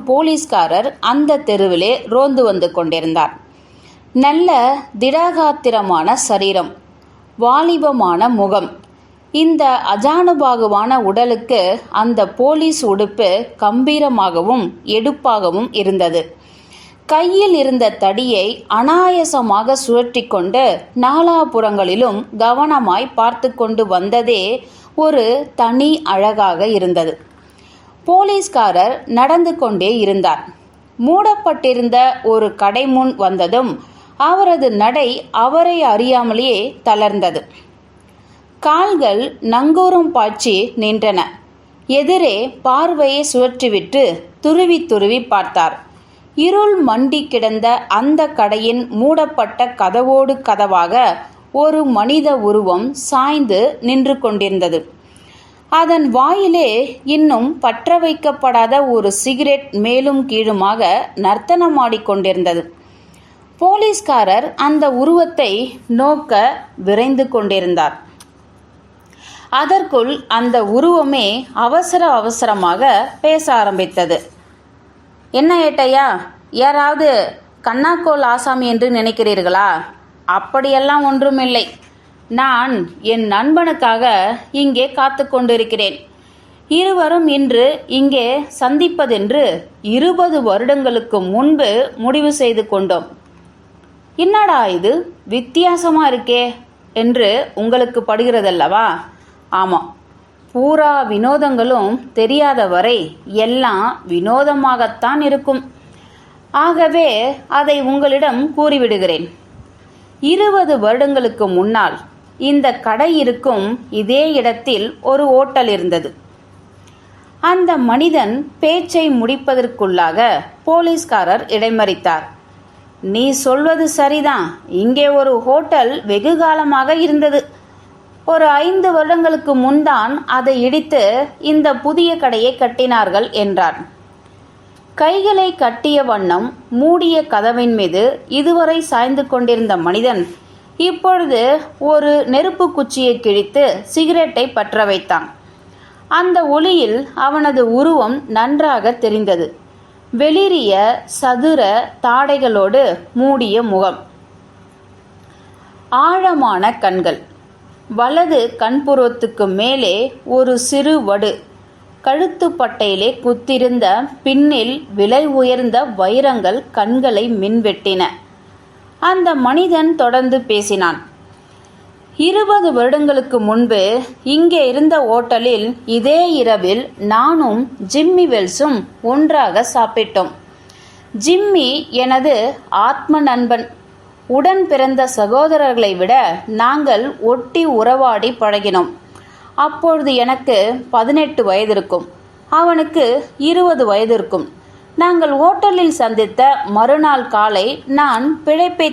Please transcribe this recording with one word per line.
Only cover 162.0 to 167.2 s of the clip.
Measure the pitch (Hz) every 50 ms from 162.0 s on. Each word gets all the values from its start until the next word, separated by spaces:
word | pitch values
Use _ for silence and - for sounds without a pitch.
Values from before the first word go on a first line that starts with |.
| -
கழுத்துப்பட்டையிலே | 269 269 311 370 - - - 349 339 - - 247 226 226 - 214 202 196 185 208 240 247 -
குத்திருந்த | - 240 240 240 - - 269 247 254 247 247 240 214 185 196 226 269 285 - -
பின்னில் | - 269 269 277 294 294 294 240 220 240 262 302 311 - 196
விலை | 202 202 208 240 277 311 294 269
உயர்ந்த | 269 254 254 254 247 254 233 208 240 294 262 214
வைரங்கள் | 190 185 190 220 262 277 269 254 226 185 185 208 269 - -
கண்களை | - 233 202 214 247 262 254 254 220 196